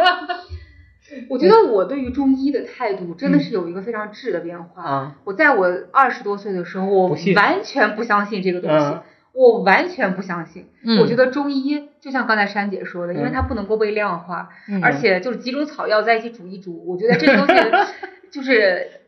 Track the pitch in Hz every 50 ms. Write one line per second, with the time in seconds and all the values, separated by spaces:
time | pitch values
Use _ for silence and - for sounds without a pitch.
0 | 349 359 349 - - - 359 - - - - - - - - - - _ _ _
1 | _ _ - 254 233 - 269 254 302 381 440 453 403 285 220 190 277 269 269 285
2 | 254 247 - 285 277 269 262 262 269 285 262 226 - - - - 247 214 190 180
3 | 180 170 170 - 277 277 285 285 - - - 190 170 165 175 196 190 240 214 214
4 | 214 202 202 - 262 240 180 170 160 170 175 175 175 - - 185 175 156 139 139
5 | 135 147 - - _ 202 196 196 311 294 269 202 185 180 180 - - - - 262
6 | 269 240 - - - 202 202 196 196 214 190 180 170 - - 190 190 196 202 190
7 | 185 175 151 151 170 185 180 202 202 254 349 392 - - - 285 311 311 - -
8 | 240 233 208 202 202 202 226 190 180 190 175 180 180 170 151 156 147 143 156 165
9 | - - _ _ _ _ - 254 262 240 220 196 185 196 190 247 339 359 - -
10 | 233 190 185 180 - - 175 175 160 - - 180 - - _ _ - 226 226 202
11 | 208 - 233 233 254 254 254 294 285 285 277 269 262 285 294 294 - - _ _
12 | - 285 262 254 226 214 220 208 202 202 202 208 202 202 185 190 - - - 175
13 | 175 175 175 - - 247 247 262 254 254 262 214 202 190 214 214 220 208 208 214
14 | 208 202 175 170 175 175 175 175 180 175 - - - - 202 190 180 240 277 277
15 | 254 208 185 180 185 254 226 196 - 247 254 285 302 294 - - 160 185 214 214
16 | 208 226 226 226 233 240 226 - 175 185 196 196 - 180 170 165 - 175 180 175
17 | 214 233 247 - 302 285 254 196 190 - 359 381 - 440 - 381 403 - - -
18 | - - - - - _ - 285 254 262 262 220 208 190 180 175 - - - -
19 | _